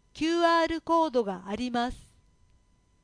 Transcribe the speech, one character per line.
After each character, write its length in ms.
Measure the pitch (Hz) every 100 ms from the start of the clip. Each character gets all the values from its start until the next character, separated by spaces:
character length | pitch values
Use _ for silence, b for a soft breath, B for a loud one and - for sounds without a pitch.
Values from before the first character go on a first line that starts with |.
| _
キ 120 | - 311
ュ 160 | 339
ー 200 | 330 339
ア 20 |
ー 40 | 320
ル 140 | 320
コ 260 | - 330 320
ー 20 |
ド 140 | 247
が 220 | 202 185 185
あ 80 | 214
り 160 | 247
ま 200 | 240 240
す。 60 | - - _ _ _ _ _ _ 1017 _ _